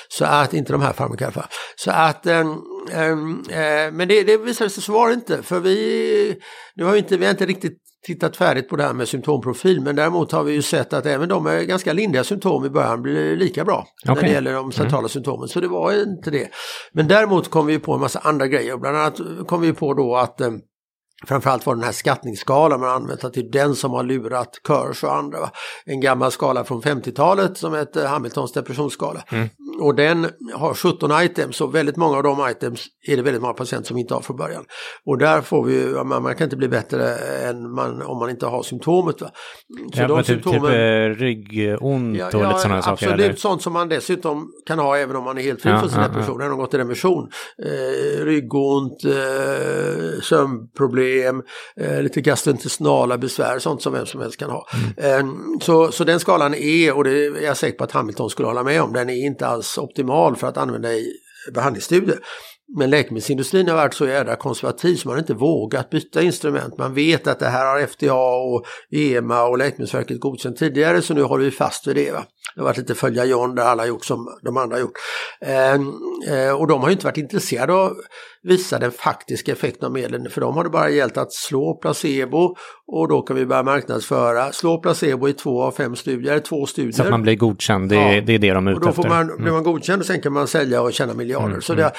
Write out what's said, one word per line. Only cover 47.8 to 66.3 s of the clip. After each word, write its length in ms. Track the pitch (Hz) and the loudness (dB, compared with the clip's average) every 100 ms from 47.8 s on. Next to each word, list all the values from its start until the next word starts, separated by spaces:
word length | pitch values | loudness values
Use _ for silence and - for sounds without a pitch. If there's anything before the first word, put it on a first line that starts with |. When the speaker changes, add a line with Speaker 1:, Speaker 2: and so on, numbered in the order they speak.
| 131 135 139 143 151 | -2 -2 0 0 2
Speaker 1:
ryggont, 800 | 151 123 139 139 139 135 131 143 | 0 0 0 2 2 0 -2 0
eh, 1160 | 139 135 135 135 135 131 - 98 156 165 - | 0 0 0 0 -2 -2 -2 -2 -2 -4 -4
sömnproblem, 1200 | - 160 139 120 113 - 135 123 127 131 127 131 131 - - - | 2 4 4 0 -6 0 0 2 2 2 2 -2 -6 -16 -14 -8
eh, 200 | 143 143 | -4 0
lite 200 | 139 147 | 0 0
gastrointestinala 960 | 151 135 - 127 - - 147 139 123 123 | 2 2 2 0 -2 -2 2 4 2 0
besvär, 420 | 131 - 123 127 | -2 -2 -2 0
sånt 220 | 165 139 | -2 -2
som 120 | - | -4
vem 120 | 131 117 | -4 -6
som 160 | 135 | -8
helst 160 | 113 - | -8 -8
kan 100 | 143 | -8
ha. 160 | 123 - 120 117 104 | -8 -6 -4 -4 -2
Speaker 2:
Mm. 300 | 143 135 135 | 2 2 0
Speaker 1:
Eh, 60 | 165 - 320 | -4 -6 -4
så, 300 | - 160 160 | 4 6 6
så 120 | - | 4
den 160 | 165 170 | 2 2
skalan 340 | 165 180 143 | 4 4 2
är, 420 | 147 147 165 160 135 | 0 2 4 4 4
och 60 | |
det 220 | 135 139 147 | 2 2 2
är 160 | 147 | 0
jag 160 | 151 131 | -2 0
säker 200 | 156 - | -2 -2
på 60 | |
att 80 | 127 | -4
Hamilton 380 | 143 117 101 117 | -2 -2 -4 -4
skulle 180 | - 123 | -2 -2
hålla 160 | 120 | 0
med 180 | 127 156 | 2 2
om, 120 | 139 | 2
den 160 | 120 123 | 0 -2
är 160 | 127 139 | -2 -2
inte 220 | 135 131 | -2 -2
alls 300 | 120 - - | -2 -4 -6
optimal 580 | 131 - 127 147 170 120 | -6 -4 0 4 4 2
för 120 | 131 | -2
att 100 | 131 | -2
använda 360 | 139 117 117 | -4 -2 -2
i 180 | 113 120 - _ - - | -2 -4 -10 _ -20 -8
behandlingsstudier. 640 | 123 131 107 - 175 196 - - - - - - 226 | -2 -2 -2 2 2 2 -2 -6 -16 -18 -20 -8 -2
Men 120 | 135 | 4
läkemedelsindustrin 760 | 147 127 113 - 135 131 190 180 | 4 2 -2 -2 -2 2 2 4
har 60 | 160 | 4
varit 180 | 143 | 2
så 140 | - 139 | 2 0
jävla 280 | 139 113 117 | 0 0 -2
konservativ 600 | 139 117 127 120 170 175 | -4 -4 -4 0 0 0
så 120 | 131 | 0
man 80 | 123 | -4
har 40 | |
inte 140 | 165 | -2
vågat 560 | 113 139 147 107 131 123 | 0 2 2 0 -4 -2
byta 320 | 156 - 160 | -4 -2 0
instrument. 560 | 175 | 2